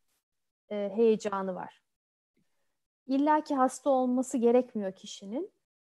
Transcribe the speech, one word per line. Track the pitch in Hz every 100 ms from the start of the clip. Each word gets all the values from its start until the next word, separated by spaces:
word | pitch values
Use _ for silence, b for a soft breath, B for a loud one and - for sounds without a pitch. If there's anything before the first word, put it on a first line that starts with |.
| _ _ _ _ _ _ -
e, | 208 202 208
heyecanı | 233 214 208 196 190 175
var. | - _ _ _ _ _ _ _ _ _ _ _ _ _ -
İlla | 269 294 302
ki | 302 277
hasta | 254 - 294
olması | 262 254 254 254 269
gerekmiyor | 233 247 247 214 196
kişinin. | 190 208 - 196 247 392 _ _ _